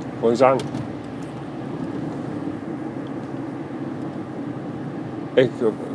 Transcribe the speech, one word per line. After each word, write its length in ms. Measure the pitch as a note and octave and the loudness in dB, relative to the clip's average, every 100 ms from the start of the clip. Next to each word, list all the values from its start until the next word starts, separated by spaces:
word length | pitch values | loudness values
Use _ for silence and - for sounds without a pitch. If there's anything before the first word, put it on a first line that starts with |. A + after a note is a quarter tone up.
| - - | -6 2
Wollte 140 | A#2 | 4
ich 60 | A#2 | 10
sagen. 200 | C3 C3 - - - - - - - - - - - - - - - - - - - - - - - - - - - - - - - - - - - - - - - - - - - - - - - - | 10 8 2 -2 -4 -6 -8 -8 -6 -6 -6 -6 -4 -4 -4 -2 -2 -4 -4 -4 -4 -4 -4 -4 -4 -4 -4 -4 -4 -4 -4 -6 -6 -4 -4 -4 -4 -4 -6 -6 -4 -4 -4 -4 -4 -4 -4 -4 2 4
Ich, 100 | B2+ | 4
äh, 40 | - A#2 G2+ - | 4 0 2 -4